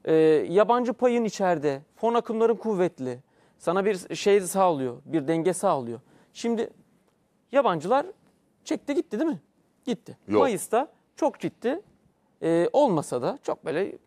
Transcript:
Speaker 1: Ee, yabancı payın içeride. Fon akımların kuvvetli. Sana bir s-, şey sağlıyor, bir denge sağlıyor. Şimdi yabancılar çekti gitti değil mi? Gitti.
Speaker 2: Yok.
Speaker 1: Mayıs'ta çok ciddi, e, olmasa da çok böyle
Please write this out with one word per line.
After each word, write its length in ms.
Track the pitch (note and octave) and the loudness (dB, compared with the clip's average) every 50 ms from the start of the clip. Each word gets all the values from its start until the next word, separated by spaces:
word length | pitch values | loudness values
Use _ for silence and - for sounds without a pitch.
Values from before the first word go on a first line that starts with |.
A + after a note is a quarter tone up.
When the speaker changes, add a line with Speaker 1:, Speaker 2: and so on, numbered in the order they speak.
| - | -2
Speaker 1:
Ee, 100 | - D#3+ D#3+ D#3+ D#3 D#3 D3 G2 - | 2 4 4 6 6 4 4 2 2
yabancı 440 | E3+ G3+ G#3+ F#3+ A#3+ B3 B3 A#3+ B3 | 2 2 4 4 2 0 0 -2 -2
payın 320 | - B3 B3+ A#3 A#3+ A3+ | 0 0 2 2 0 0
içeride. 580 | G#3 - - G3 F3+ F3 D3+ C#3 D3 C3+ C#3 D3+ _ _ | -2 -2 -2 0 0 0 0 0 -2 -2 -4 -8 _ _
Fon 180 | - - A3+ A#3 | -4 -2 0 0
akımların 400 | A#3+ A3+ - G#3+ A3 A3+ A3+ A#3 | 0 -2 -2 0 2 2 2 2
kuvvetli. 640 | A3+ - A3 G#3 F3+ F#3 E3 - - C3 B2+ B2 B2+ - _ _ _ _ _ _ _ | 0 -2 -2 0 0 0 0 -2 -4 -8 -8 -8 -10 -14 _ _ _ _ _ _ _
Sana 260 | - E3+ E3+ G3 F#3+ | -4 -2 -2 0 0
bir 100 | G#3+ G3+ | 0 -2
s-, 200 | F3+ F#3 - E3 | -4 -6 -10 -8
şey 240 | - - G3+ G3+ G#3 | -2 2 4 4 4
sağlıyor, 560 | F#3 E3+ - F#3+ F#3+ F3+ D#3+ C#3 C3 B2 A#2+ C#3 - | 2 0 0 2 2 2 2 0 -2 -6 -6 -8 -8
bir 240 | - C#3 D#3+ C3+ C#3+ | -4 -4 -2 0 0
denge 240 | E3 E3 D#3 F#3 E3+ | 0 0 0 0 0
sağlıyor. 480 | - - F#3+ E3 C#3 B2 A#2 A#2 A2+ - _ _ _ _ _ _ | 0 0 0 0 -2 -2 -6 -10 -12 -14 _ _ _ _ _ _
Şimdi 380 | - - A#3 A#3 G#3+ A#3 - - _ _ _ _ _ _ _ _ _ _ _ _ _ _ _ - | -8 -6 -4 -4 -4 -4 -6 -10 _ _ _ _ _ _ _ _ _ _ _ _ _ _ _ 0
yabancılar 540 | C#4 B3+ G#3+ F3 D#3 C#3+ F#3 B3 C#4 D4+ F#4+ - _ _ _ _ _ _ _ _ _ _ | 0 2 2 0 -2 0 0 0 0 0 -2 -8 _ _ _ _ _ _ _ _ _ _
çekti 300 | - D#4 - - - C#4+ | -6 -6 -6 -4 -4 -4
gitti 260 | D#4+ - _ - G#3+ | -4 -4 _ -4 -4
değil 100 | D#4+ E4 | -2 -2
mi? 100 | B3 D3+ - _ _ _ _ _ _ _ _ | -4 -6 -10 _ _ _ _ _ _ _ _
Gitti. 340 | - A3+ - _ - - - _ - | -6 -6 -6 _ -14 -20 -16 _ 0
Speaker 2:
Yok. 120 | - G#3 | 2 4
Speaker 1:
Mayıs'ta 480 | C#4 C4 G#3 E3+ - - - A#3 C#4+ - _ _ _ _ _ | 4 4 2 -2 -4 -2 0 0 0 -2 _ _ _ _ _
çok 240 | - E4 C#4 - - | -2 -2 -2 -2 -4
ciddi, 400 | - D#3+ - _ - A#3 C#4+ F#4+ - _ _ _ _ _ _ _ _ _ _ - - | -8 -8 -8 _ -4 -4 -4 -4 -8 _ _ _ _ _ _ _ _ _ _ -6 -2
e, 260 | D#3+ E3 E3+ F3 - - | 0 2 2 2 2 2
olmasa 500 | C4+ D4 B3 F3+ D3 - - C#3+ B2 B2 | 2 2 4 2 0 -2 -2 -4 -4 -4
da 160 | E3+ B3 - - | -4 -6 -6 -6
çok 220 | - - - - | -8 -8 -6 -6
böyle 340 | D#3+ C#3 E3 G3 - - - _ | -6 -4 -4 -4 -6 -8 -12 _